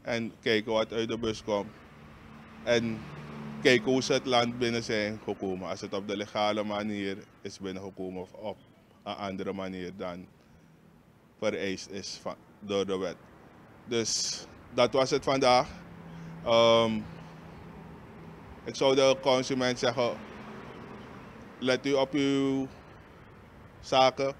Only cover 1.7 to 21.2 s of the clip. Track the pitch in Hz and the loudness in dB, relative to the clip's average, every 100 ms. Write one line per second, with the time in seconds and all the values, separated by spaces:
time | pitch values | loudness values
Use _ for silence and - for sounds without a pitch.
1.7 | - - - - - - - - - - | -12 -20 -20 -20 -20 -20 -20 -20 -8 0
2.7 | 120 113 110 - - - - - - 143 | 2 2 -6 -10 -14 -14 -12 -12 2 6
3.7 | 123 117 131 123 135 131 120 120 123 120 | 6 4 0 2 0 2 2 2 0 -2
4.7 | 117 113 110 104 107 - 98 98 92 90 | -2 -2 -2 -2 -4 -8 -4 -4 -4 -6
5.7 | 98 101 104 104 101 104 107 104 104 104 | -8 -6 -6 -4 -6 -4 0 2 0 -2
6.7 | 104 107 104 98 98 - - 104 - 98 | -4 -4 -4 -6 -8 -14 -16 -16 -10 -10
7.7 | 95 98 92 92 90 90 - 104 95 - | -8 -12 -10 -10 -8 -12 -10 -10 -10 -18
8.7 | _ _ _ 101 101 101 95 95 98 95 | _ _ _ -10 -6 -6 -4 -6 -6 -8
9.7 | 92 90 95 92 87 87 - _ - _ | -8 -10 -8 -10 -10 -16 -20 _ -20 _
10.7 | _ _ _ _ _ _ _ 107 92 98 | _ _ _ _ _ _ _ 0 0 0
11.7 | 95 - 98 92 - - 76 - - 101 | -4 -8 -12 -10 -10 -10 -12 -18 -18 -4
12.7 | 98 95 92 92 - - - - - - | -2 0 -2 -4 -6 -18 -20 -20 -20 -20
13.7 | - - 117 110 - - - - - - | -20 -4 -2 0 -2 -4 -6 -12 -20 -6
14.7 | 123 123 135 131 139 151 135 131 123 - | 2 4 4 2 2 2 4 6 6 4
15.7 | - - - - - - - 123 117 117 | -8 -18 -18 -18 -16 -16 -8 4 8 8
16.7 | 117 113 110 107 - - - - - - | 8 4 0 -6 -14 -18 -18 -18 -18 -18
17.7 | - - - - - - - - - 120 | -18 -18 -18 -18 -18 -18 -18 -18 -14 -12
18.7 | 113 139 135 135 131 139 127 131 131 127 | 2 4 8 6 6 4 4 2 0 0
19.7 | 123 127 120 120 - - - - - - | 2 0 2 -2 -2 -12 -14 -14 -14 -16
20.7 | - - - - - | -16 -16 -16 -16 -18